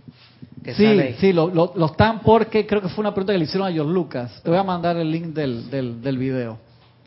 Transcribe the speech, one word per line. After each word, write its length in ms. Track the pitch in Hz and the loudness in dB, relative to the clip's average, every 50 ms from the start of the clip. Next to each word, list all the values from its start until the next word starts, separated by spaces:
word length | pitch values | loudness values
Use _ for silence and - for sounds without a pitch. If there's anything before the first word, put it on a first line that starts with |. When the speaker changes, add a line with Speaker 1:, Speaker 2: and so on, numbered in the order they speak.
| - - - _ - _ _ _ - - - - - | -20 -20 -20 _ -20 _ _ _ -20 -20 -20 -16 -14
Speaker 1:
que 100 | - 117 | -6 2
Speaker 2:
Sí, 120 | - 208 | 4 4
Speaker 1:
sale 180 | 220 214 185 147 | 6 6 4 2
ahí. 120 | 127 113 131 | 0 0 2
Speaker 2:
sí, 140 | 190 196 180 | 2 4 4
lo, 160 | 165 156 180 | 4 2 2
lo, 240 | 185 160 170 170 - | 2 2 2 2 2
lo 100 | 190 165 | 0 -2
están 360 | 147 - - 208 226 220 208 | 0 2 4 2 2 2 2
porque 440 | - 214 220 226 220 220 - 214 208 | 4 4 6 6 4 2 0 -2 0
creo 160 | - 202 208 | 0 0 -2
que 60 | 196 165 | -2 -2
fue 120 | - 214 214 | -4 -4 -4
una 100 | 208 208 | -4 -4
pregunta 200 | 196 190 202 202 | -2 -2 0 0
que 40 | |
le 80 | 180 156 | 0 0
hicieron 220 | - - 196 196 | -2 -2 -2 -2
a 40 | 190 | -2
George 220 | 170 160 147 151 180 | -2 -2 -2 0 0
Lucas. 480 | 185 160 - - 127 120 117 - - - | -2 -2 -4 -6 -8 -8 -8 -12 -8 -2
Te 60 | - | 0
voy 80 | 165 | 0
a 60 | 185 196 | 2 0
mandar 340 | 185 180 175 170 175 170 | 0 -2 -2 -2 -2 -2
el 140 | 170 165 156 | 0 -2 -2
link 240 | 160 165 170 165 147 | -4 -4 -6 -6 -6
del, 340 | 156 147 131 117 117 127 123 | -4 -4 -4 -4 -6 -8 -8
del, 320 | 139 135 127 120 117 117 | -6 -6 -6 -6 -8 -6
del 160 | 117 139 135 | -6 -4 -4
video. 480 | 123 131 135 131 127 120 113 110 113 - _ _ _ _ _ _ _ _ | -2 -2 -4 -4 -4 -6 -6 -10 -12 -16 _ _ _ _ _ _ _ _